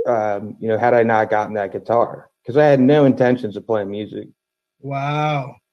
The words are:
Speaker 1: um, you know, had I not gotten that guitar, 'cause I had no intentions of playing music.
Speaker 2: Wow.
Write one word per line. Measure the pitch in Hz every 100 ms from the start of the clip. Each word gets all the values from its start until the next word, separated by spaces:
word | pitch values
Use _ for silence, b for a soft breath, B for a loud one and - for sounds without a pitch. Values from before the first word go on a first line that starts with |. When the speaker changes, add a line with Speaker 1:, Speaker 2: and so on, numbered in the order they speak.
| 453
Speaker 1:
um, | 117 107 101 107 -
you | 110
know, | 107
had | 120
I | 120
not | 113 110 107
gotten | 107 104
that | 107 98
guitar, | 98 - 113 110 - - _
'cause | - 135
I | 151
had | 135
no | 127 151
intentions | 139 131 123 123 107 101
of | 107
playing | 110 98
music. | 101 101 104 104 _ _ _ _ _
Speaker 2:
Wow. | 135 139 143 151 151 143 131 - _